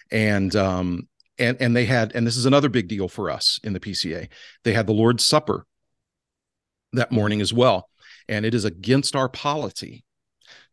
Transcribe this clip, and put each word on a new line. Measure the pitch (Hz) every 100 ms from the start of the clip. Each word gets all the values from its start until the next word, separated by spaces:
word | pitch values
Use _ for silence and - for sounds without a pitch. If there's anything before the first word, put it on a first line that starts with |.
| _
And, | 110 107 101 95 101
um, | 95 92 90 87 - _ _ -
and, | 120 131
and | 123
they | 120 113
had, | 127 110
and | 120 117
this | 117
is | 123
another | 143 143
big | 120 90
deal | 101 92
for | - 92
us | 65 - -
in | 110
the | 92
P | 107
C | 90 90
A, | 78 - - - -
they | 117
had | 110 104
the | 107
Lord's | 113 120
Supper | - 156 - - - _ _ _ _ _ _ _ _ _ _ _ _
that | 123 120
morning | 120 104 107
as | 98
well. | 117 123 92 - _ - - -
And | 107 107
it |
is | 117
against | 101 85 98 135 143 139
our | 127
polity | - 147 151 113 - - 117 _ _ _ _ _ - _